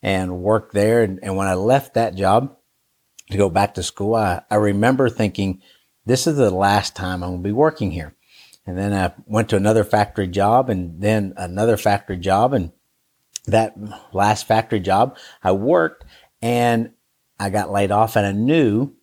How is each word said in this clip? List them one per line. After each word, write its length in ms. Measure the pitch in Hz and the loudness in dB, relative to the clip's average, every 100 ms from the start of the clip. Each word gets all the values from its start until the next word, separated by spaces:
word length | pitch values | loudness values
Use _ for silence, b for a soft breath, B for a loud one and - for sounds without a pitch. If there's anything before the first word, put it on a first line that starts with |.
and 400 | 101 95 92 90 | -2 -2 -2 -4
worked 320 | 92 110 - | 0 0 0
there. 280 | 101 107 117 | 0 2 4
And, 160 | 110 95 | 2 -2
and 160 | 101 95 | -6 -4
when 100 | 98 | -2
I 60 | |
left 400 | 92 104 135 - | 0 2 0 0
that 200 | - 113 | -2 -2
job 400 | 92 95 107 135 _ _ _ _ _ _ - _ | 0 2 2 0 _ _ _ _ _ _ -20 _
to 80 | 98 | 0
go 100 | 98 | 2
back 240 | 85 101 | 2 -2
to 80 | - | -2
school, 320 | - - 101 | -10 -6 -2
I, 280 | 113 104 87 _ | 0 0 -2 _
I 60 | 104 | 0
remember 520 | 104 101 117 131 131 | 2 2 2 2 0
thinking, 540 | 113 107 - 98 92 b b b _ | 0 -4 -2 -4 -4 b b b _
"This 220 | - 131 165 | -2 0 0
is 100 | 147 | 2
the 140 | 113 | 2
last 440 | 92 98 101 - | 2 2 2 0
time 300 | - 92 92 | -8 -8 -6
I'm 60 | 90 | -8
gonna 120 | 90 | -6
be 100 | 92 | -4
working 380 | 110 156 156 98 | 0 0 0 -6
here." 240 | 82 78 _ b b b b - | -6 -12 _ b b b b -10
And 100 | 90 | -6
then 160 | 101 | -2
I 200 | 98 90 - | 0 -2 -4
went 240 | - 104 117 | -6 -4 0
to 80 | 101 | 2
another 260 | 101 110 | 2 2
factory 460 | 101 107 101 - 95 | 2 0 0 -2 -4
job 400 | 90 101 120 127 | 0 2 2 2
and 320 | 98 87 80 | -2 -4 -4
then 320 | 101 110 98 90 | 0 0 -2 -8
another 400 | 90 87 113 107 | -10 -2 0 0
factory 400 | - 101 - 92 | 0 -2 -2 -6
job. 340 | 92 95 123 | 0 2 2
And 180 | 135 82 _ _ _ _ _ _ - - | 0 -4 _ _ _ _ _ _ -14 0
that 300 | - 110 - 107 B B | 0 0 -6 -16 B B
last 340 | 92 101 107 - | 0 0 0 0
factory 340 | 110 110 110 | 0 0 -4
job, 360 | 92 95 127 B B B | 0 2 0 B B B
I 100 | 95 | -2
worked 520 | 98 117 175 165 - - b b _ | 0 2 2 0 -4 -20 b b _
and 500 | 117 120 120 117 113 _ _ _ _ _ | -2 0 2 0 -2 _ _ _ _ _
I 80 | 101 | -4
got 240 | 104 92 | -4 -2
laid 200 | 101 101 | -2 0
off, 220 | 101 110 | 2 2
and 120 | 113 101 | 2 0
I 60 | |
knew 640 | 98 120 160 127 104 139 _ | 0 0 2 2 2 -2 _